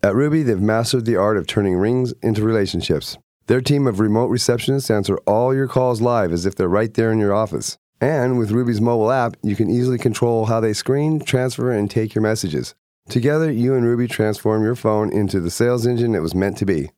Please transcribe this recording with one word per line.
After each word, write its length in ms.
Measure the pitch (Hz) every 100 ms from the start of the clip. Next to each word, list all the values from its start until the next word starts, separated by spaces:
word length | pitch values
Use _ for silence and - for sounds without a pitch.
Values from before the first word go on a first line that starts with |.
At 140 | 104 101
Ruby, 280 | 147 160
they've 160 | 139 101
mastered 460 | 104 110 117 131 113
the 100 | 107
art 220 | 101 107
of 100 | 80
turning 280 | - 101 90
rings 380 | 104 123 123 -
into 220 | - 107
relationships. 760 | 107 113 98 90 - 78 - - _ _ -
Their 140 | 123
team 260 | 127 143 135
of 120 | 98
remote 280 | 107 107 120
receptionists 640 | 117 - 120 - 139 131
answer 240 | 107 98 95
all 340 | - 107 123 135
your 120 | 135
calls 340 | 131 127 117
live 300 | 120 120 95
as 120 | 85 92
if 100 | -
they're 120 | 92
right 260 | 95 113
there 180 | - 113
in 80 | 110
your 140 | 104
office. 440 | 101 110 71 60 - _ _
And 360 | 123 151 127 123
with 140 | 110
Ruby's 300 | 110 123 110
mobile 300 | 113 117 110
app, 260 | 131 117 -
you 120 | 107 98
can 140 | 104
easily 280 | 120 123 123
control 480 | 120 110 120 117 110
how 140 | 113
they 140 | 113
screen, 460 | 104 - 135 151 156
transfer, 500 | - 131 127 120 123
and 180 | 113 104
take 260 | - 110 107
your 60 |
messages. 540 | 107 110 95 73 62 - _ _ -
Together, 400 | - 120 151 160
you 240 | 117 120 131
and 100 | 117
Ruby 220 | 120 120
transform 520 | - 107 104 110 110
your 120 | 107 120
phone 360 | 110 107 107
into 280 | - 98 98
the 100 | 85
sales 360 | - 120 123 117
engine 280 | 120 117 104
it 40 |
was 160 | 80 87
meant 220 | 95 98
to 80 | 98
be. 240 | 85 69